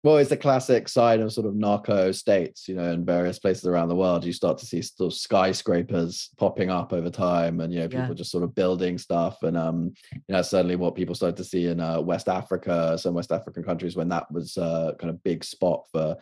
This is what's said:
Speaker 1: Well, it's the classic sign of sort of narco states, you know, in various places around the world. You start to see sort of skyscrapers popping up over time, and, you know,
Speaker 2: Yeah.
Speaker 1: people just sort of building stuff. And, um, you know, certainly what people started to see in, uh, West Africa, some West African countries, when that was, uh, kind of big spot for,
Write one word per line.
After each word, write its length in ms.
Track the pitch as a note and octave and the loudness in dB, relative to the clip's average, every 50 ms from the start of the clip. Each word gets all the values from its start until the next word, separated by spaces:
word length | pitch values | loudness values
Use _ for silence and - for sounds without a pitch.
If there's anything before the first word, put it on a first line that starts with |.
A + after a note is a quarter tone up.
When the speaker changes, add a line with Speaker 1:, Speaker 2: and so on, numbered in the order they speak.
Speaker 1:
Well, 160 | - D3 D#3 D3 | 6 8 8 8
it's 120 | C#3 - | 6 4
the 60 | D3+ | 2
classic 520 | - - C#3+ C3 B2+ B2 - B2+ A2+ - - | 0 2 2 2 2 4 4 2 2 2 0
sign 320 | - C3 A#2 A#2 A2+ A2+ | 2 4 6 6 6 4
of 120 | A2 G#2+ | 2 0
sort 160 | G#2+ A#2+ G#2+ G#2+ | -2 -2 -2 -2
of 80 | G2 | 0
narco 560 | G#2 G#2+ G#2 G#2 G#2 - - G2+ G2 F#2 F#2+ | 0 2 2 2 2 2 0 2 4 4 2
states, 560 | F#2+ - - - G2+ F#2+ E2+ - - - - - | 0 0 2 4 4 4 2 -2 -6 -12 -10 -8
you 80 | F#2 | -6
know, 160 | F2+ F2 F2 | -4 -2 -2
in 120 | E2+ E2+ F2 | -2 -2 0
various 360 | F2+ F2 F2 F2+ F2 F2+ - | 0 2 2 2 0 -2 0
places 260 | - G2 F#2 - - | 0 0 0 2 0
around 220 | F2+ F2+ E2+ E2+ E2+ | 0 2 2 2 2
the 80 | E2+ | 2
world. 280 | F2+ F#2+ F#2 F2 E2+ E2+ | 2 2 2 2 0 0
You 80 | F2 | -4
start 240 | F2 - - F2 D#2 - | -4 0 0 0 0 -2
to 80 | - | -4
see 140 | - - E2+ | -6 -6 -6
sort 320 | D#2+ - _ _ F#2 E2+ | -6 -6 _ _ -2 -2
of 60 | - - | -2 -6
skyscrapers 1120 | - - A2 G2 F#2 F#2+ F#2 - - - F2+ F2 F2 - A2 F2 E2 E2+ F2+ - - - _ | -4 2 4 4 4 4 2 0 0 0 0 0 0 0 0 0 0 -2 -4 -8 -12 -12 _
popping 340 | - A2 F#2+ - - F#2+ F#2 | 0 0 0 0 0 -2 0
up 220 | F#2 F2 E2 - | 0 -2 -2 -2
over 180 | F#2+ F2 E2 F2 | -4 -2 -2 -4
time, 500 | - - F#2+ F2+ F2 E2+ E2+ E2+ E2 E2+ | -2 0 0 2 2 2 2 0 0 -2
and, 120 | E2 E2 | -4 -4
you 80 | F2 E2+ | -2 -4
know, 80 | E2 E2+ | -4 -4
Speaker 2:
Yeah. 120 | - - | -4 -4
Speaker 1:
people 120 | B2+ B2+ C3+ | -4 -4 -6
just 160 | - F2 - | -8 -10 -6
sort 140 | - F2 F2 | -4 -4 -4
of 100 | E2+ - | -2 -2
building 440 | - F#2 F#2 F#2 F2+ F#2 F2+ F2 E2+ | 0 0 0 0 0 -2 -2 -4 -6
stuff. 440 | - _ F2+ E2+ E2 E2 - - | -4 _ 0 0 0 0 -2 -4
And, 140 | - E2 E2+ | -4 -2 -2
um, 380 | E2+ D#2+ E2 E2 E2+ E2+ E2+ - _ - - | -2 -2 -2 -2 -2 -4 -6 -8 _ -18 -16
you 100 | - - _ - | -16 -16 _ -2
know, 140 | F#2+ F#2 | -2 -2
certainly 340 | E2+ - - F#2 F2+ F2+ F2+ | 0 2 2 2 2 2 0
what 180 | F2+ F2+ E2+ - | 0 0 -2 -2
people 220 | F#2 F#2 F2 E2+ | -2 -4 -4 -2
started 200 | - F#2+ F2 E2+ - | -2 -2 -2 -2 -4
to 60 | F2+ | -8
see 220 | - - F2+ F2 | -4 -2 0 0
in, 140 | F2 E2+ E2+ | 0 0 -2
uh, 200 | E2 E2 E2 E2 | -2 -2 -2 -2
West 260 | D#2 F2 F2 F2 - F#2+ | 0 0 -2 -2 0 -2
Africa, 680 | F#2 F#2 - - F#2+ F2 - G2+ F2 E2+ E2 E2 E2 D#2+ | -2 -2 -2 -4 -6 -4 -2 -2 0 0 2 0 0 0
some 160 | - F#2 F2 | -2 -2 -2
West 180 | E2+ E2 - | -2 -2 -2
African 320 | E2 - - - - F2 E2+ | -4 -4 -4 -8 -10 -8 -6
countries, 320 | - F2 E2+ F#2 F2 E2+ | -4 -4 -4 -4 -6 -4
when 140 | F2+ E2 F2 | -4 -2 -2
that 200 | F2+ E2 - - | -2 -4 -4 -4
was, 260 | D#2 F2 E2 - - | -8 -8 -8 -6 -6
uh, 360 | F#2+ F2 E2 E2 E2 E2 D#2+ D2+ | -4 -2 -2 -2 -2 -2 -2 -4
kind 140 | - - E2 | -6 -8 -8
of 140 | E2 F2 _ | -8 -4 _
big 180 | F#2+ E2+ D2+ | -2 -2 -2
spot 460 | - - - _ F#2 F2+ D#2+ - - _ | -6 -14 -4 _ 0 0 0 0 -4 _
for, 260 | - D#2+ D#2 D#2 D#2 - | -4 -2 -2 -2 -4 -6